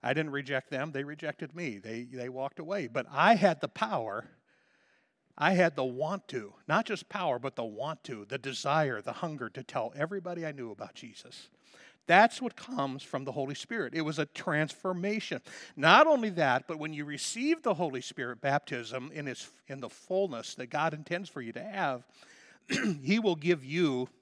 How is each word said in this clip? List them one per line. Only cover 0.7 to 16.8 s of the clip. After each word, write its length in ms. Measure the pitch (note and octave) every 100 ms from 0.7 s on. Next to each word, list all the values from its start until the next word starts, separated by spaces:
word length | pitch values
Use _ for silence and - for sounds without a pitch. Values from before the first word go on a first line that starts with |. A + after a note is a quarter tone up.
| C#3 D3+
They 140 | C3+ C#3+
rejected 500 | D3+ D#3 D3 D#3 D#3+
me. 220 | E3 G2+
They, 260 | A2 A2+
they 240 | B2 B2+ B2
walked 320 | B2+ C3+ -
away. 280 | D#3+ G3+ C3+
But 180 | A#2+ B2
I 260 | C3+ F3 A3+
had 260 | F#3+ D#3+
the 80 | D3
power. 560 | - A3 F#3 A2+ G2+ - _ _ _ _ _ _ _ _ _ _ -
I 160 | D3+
had 240 | F#3 E3+ D3
the 80 | C3
want 420 | B2 D#3 F#3+ -
to, 260 | C3 G2+ - -
not 180 | E3 A3+
just 220 | G3+ -
power, 320 | G#3+ F3 B2
but 160 | C3+ B2+
the 80 |
want 400 | A2+ G#2+ C#3 D#3
to, 220 | - A#2 G#2
the 120 | C3+
desire, 640 | C3+ B2+ C#3 D3+ D3 A2+
the 120 | G#2+
hunger 360 | - E3+ D3+ A#2
to 120 | -
tell 300 | B2 C#3+ A#2 C#3
everybody 500 | D#3 G3 F3 F3 D#3+
I 60 |
knew 200 | C#3+ A#2+
about 220 | G2+ G2+
Jesus. 540 | - A#2+ G#2 - - - _ _ - - _ -
That's 360 | F3 A#3 -
what 160 | B3 -
comes 440 | - B3+ C#3 C3+
from 220 | - C#3
the 80 | C#3
Holy 240 | C3+ C3+ C#3+
Spirit. 380 | - A#3 C3+ D#3+
It 60 |
was 180 | D#3 D3+
a 60 | D3
transformation. 1160 | - - D3+ D3+ - F#3+ F#3 F#3+ G#3+ - C#3+ - - - -
Not 280 | D3 G#3 D#4
only 260 | C#4+ A3
that, 360 | E3+ C#3+ B2+ -
but 120 |
when 120 | D#3+